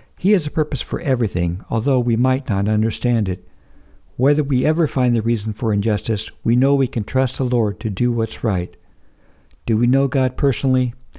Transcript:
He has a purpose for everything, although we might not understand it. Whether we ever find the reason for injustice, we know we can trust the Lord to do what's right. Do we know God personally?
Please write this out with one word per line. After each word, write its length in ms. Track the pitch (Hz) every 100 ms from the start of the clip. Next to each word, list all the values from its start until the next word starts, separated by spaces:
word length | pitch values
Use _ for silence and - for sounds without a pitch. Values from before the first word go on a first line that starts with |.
| - -
He 140 | 190
has 140 | 196 147
a 40 |
purpose 320 | - 151 123
for 180 | - 120
everything, 640 | 151 123 113 87 87 92 -
although 300 | 113 131 131
we 160 | 120 113
might 320 | 131 131 -
not 200 | 98 101
understand 600 | 107 110 - 120 117 95
it. 200 | 90 - - - - - - - -
Whether 260 | 135 147
we 240 | 139 127 143
ever 220 | 160 151
find 260 | - 123
the 80 | 117
reason 300 | 110 113 107
for 200 | 104 113
injustice, 580 | 101 110 104 - 104 - -
we 140 | - 120
know 180 | 135
we 140 | 139 127
can 160 | 120
trust 340 | - 131 131 -
the 60 |
Lord 340 | 127 120 107 104
to 80 | 110
do 240 | 95 123
what's 300 | 117 113 -
right. 320 | 113 92 87 - - - - _ - _ - -
Do 140 | - 110
we 80 | 120
know 220 | 135 139
God 280 | 135 127 -
personally? 560 | 143 123 135 127 127 - -